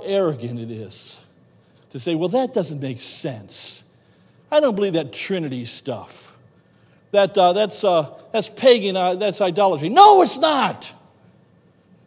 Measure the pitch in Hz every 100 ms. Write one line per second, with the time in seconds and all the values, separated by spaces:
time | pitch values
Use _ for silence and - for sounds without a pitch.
0 | - 196 180 139 120 120 117 113 101 -
1 | - - - _ _ _ _ _ _ 139
2 | 123 165 175 226 254 247 160 147 135 120
3 | - - 160 117 98 - - - - _
4 | _ _ _ _ - 302 294 196 202 165
5 | 139 - - 190 156 127 117 - - 113
6 | 87 - - - _ _ _ _ _ _
7 | _ 202 196 196 180 180 214 - 202 170
8 | 143 - - 226 - - 262 240 196 190
9 | 180 185 202 170 190 170 196 160 156 269
10 | 415 392 320 262 311 285 208 - - -
11 | _ _ _ _ _ _ _ _ _ _